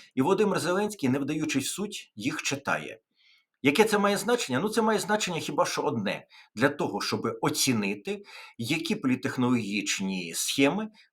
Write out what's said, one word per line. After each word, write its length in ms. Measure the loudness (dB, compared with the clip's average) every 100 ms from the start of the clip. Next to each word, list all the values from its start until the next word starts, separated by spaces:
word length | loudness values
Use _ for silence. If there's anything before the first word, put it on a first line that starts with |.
| -6
і 80 | 0
Володимир 380 | 2 4 4 2
Зеленський, 480 | 2 0 0 0 0
не 100 | 2
вдаючись 480 | 0 -2 0 0 -2
в 80 |
суть, 380 | -4 -6 -8 -14 -6
їх 260 | -4 -4
читає. 580 | -4 -4 -2 -4 -4 -14 _ _ _ _ _ _
Яке 220 | 2 4
це 140 | 4 4
має 180 | 2 2
значення? 440 | 0 0 0 0
Ну, 80 | 0
це 140 | 2
має 160 | 2 0
значення 420 | 0 0 0 -4
хіба 260 | -2 0 0
що 160 | 0
одне. 440 | -2 -2 -2 -6 -10 -20 -16
Для 140 | 0 0
того, 320 | 2 -4 -2
щоб 380 | -2 -2 -2 0
оцінити, 800 | 0 2 2 2 0 -2 -6 -8 -10 -20 -18 -8
які 360 | -4 -2 -2
політтехнологічні 1400 | 0 2 0 0 0 2 2 0 -4 -2 -2 -2 -4 -4
схеми 540 | -4 -2 4 4 2 -4 -10 _